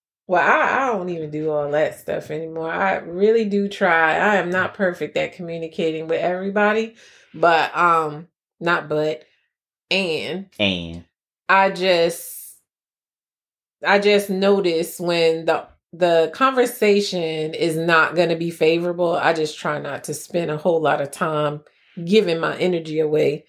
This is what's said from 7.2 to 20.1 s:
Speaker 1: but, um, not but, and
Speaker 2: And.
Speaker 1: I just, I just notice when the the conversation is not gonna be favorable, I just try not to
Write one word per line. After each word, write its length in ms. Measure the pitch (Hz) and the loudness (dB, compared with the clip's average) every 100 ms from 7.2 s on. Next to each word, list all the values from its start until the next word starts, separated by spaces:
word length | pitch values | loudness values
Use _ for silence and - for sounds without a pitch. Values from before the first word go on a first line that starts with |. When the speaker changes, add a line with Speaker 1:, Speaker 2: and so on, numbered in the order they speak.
| _ | _
Speaker 1:
but, 420 | 160 170 160 143 151 | 0 4 4 2 2
um, 520 | 175 165 156 147 170 _ _ - | 2 4 0 -6 -14 _ _ -6
not 280 | 170 170 147 | -2 -2 -2
but, 360 | 151 156 156 _ _ _ _ _ _ - | -2 -2 -4 _ _ _ _ _ _ -4
and 560 | 185 180 151 110 180 190 - | -2 -2 -4 -4 -8 -10 -4
Speaker 2:
And. 460 | 101 87 82 85 - _ _ _ - | -2 -2 -6 -12 -16 _ _ _ 0
Speaker 1:
I 180 | 190 196 | 2 2
just, 840 | 175 185 170 170 - - - - - _ _ _ _ _ _ _ _ _ _ _ _ 156 | 0 2 2 2 -2 -12 -16 -18 -20 _ _ _ _ _ _ _ _ _ _ _ _ 2
I 120 | 202 | 2
just 320 | 202 202 202 | 4 4 2
notice 680 | 190 196 196 175 165 165 - | 0 2 4 2 0 -2 -4
when 460 | 175 170 165 160 | -2 2 2 2
the 220 | 165 - - _ _ 165 | 0 -2 -4 _ _ 0
the 320 | 175 165 160 | 2 4 2
conversation 1200 | - 269 254 247 - 214 202 202 185 160 160 156 | 2 0 2 0 2 2 2 0 -2 -4 -4 -6
is 220 | - 165 160 | -2 -2 0
not 400 | 170 165 147 160 | 2 4 4 2
gonna 200 | 165 165 | 0 0
be 140 | 165 | -4
favorable, 640 | - 160 170 175 170 170 | 0 2 2 0 -2 0
I 180 | 165 139 | 0 0
just 260 | 160 151 - | 0 -2 -4
try 200 | 165 147 | -6 -6
not 260 | 143 135 | -6 -10
to 100 | - | -10